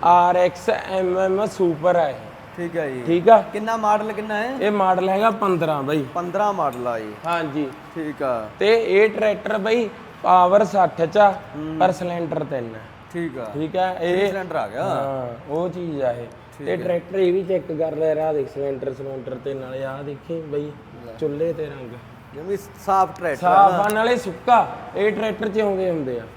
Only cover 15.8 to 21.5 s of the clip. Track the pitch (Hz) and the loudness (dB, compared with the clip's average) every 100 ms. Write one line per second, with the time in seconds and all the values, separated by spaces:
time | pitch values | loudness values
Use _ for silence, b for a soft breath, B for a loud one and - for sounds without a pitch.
15.8 | 175 143 131 120 117 - - - 143 180 | -8 -2 -2 -4 -8 -16 -20 -12 -6 -4
16.8 | 180 175 - 196 185 185 180 185 - 156 | -2 -4 -2 0 2 2 0 -2 -2 -4
17.8 | 160 151 160 156 156 151 131 139 139 135 | -4 0 0 0 0 -2 -4 -4 -6 -4
18.8 | 131 127 135 135 123 127 139 135 127 131 | -6 -6 -10 -10 -8 -8 -8 -8 -8 -8
19.8 | 135 135 143 135 - 165 156 147 147 147 | -6 -8 -10 -12 -8 -8 -4 -6 -6 -12
20.8 | - 127 120 113 156 143 165 | -18 -18 -16 -6 -4 -2 -2